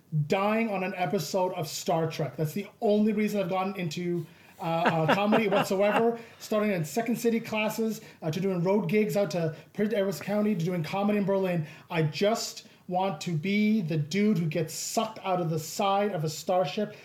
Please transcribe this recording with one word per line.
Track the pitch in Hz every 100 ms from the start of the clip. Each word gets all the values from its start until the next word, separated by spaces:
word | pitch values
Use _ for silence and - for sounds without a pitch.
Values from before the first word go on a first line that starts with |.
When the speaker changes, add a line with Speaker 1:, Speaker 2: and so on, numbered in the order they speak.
| _ 151 147
Speaker 1:
dying | 196 202 220 226
on | 196
an | 185 190
episode | 180 202 - 196 180
of | 180 160
Star | - - 170 160
Trek. | - 139 -
That's | 151
the | 208 196 -
only | 220 208 214
reason | 208 208 202
I've | 185
gotten | 185 190 196
into, | 175 175 175 175 165 - - -
uh, |
uh, | 170 165 175 165 160
comedy | 214 208 226 214
Speaker 2:
<laughs> |
Speaker 1:
whatsoever. | 190 - 190 202 208 233 233 - -
Starting | - 214 214
in | 190
Second | 151 - 226 226
City | 233 226
classes, | 226 220 214 214 220 214 - -
uh, | 165
to | 160
doing | 190 180
road | 170 208 170
gigs | 214 208 202
out | 202
to | 180 160 156 -
Prince | - 208
Edward | 220 196 185
County, | - 208 208
to | 202
doing | 160 180
comedy | 151 190 208 208
in |
Berlin. | 190 196 190 175 156 - -
I | 175
just | 156 - 196 226 - - - - -
want | 180 190 156
to | -
be | 165 190 202 214 220
the | 165 160
dude | 147 196 208 190
who | 170
gets | 170 156
sucked | - - - - -
out | 196 180
of | 165
the | 160
side | - - 202 196 208
of | 180
a | 156
starship, | - - 185 185 - 208 -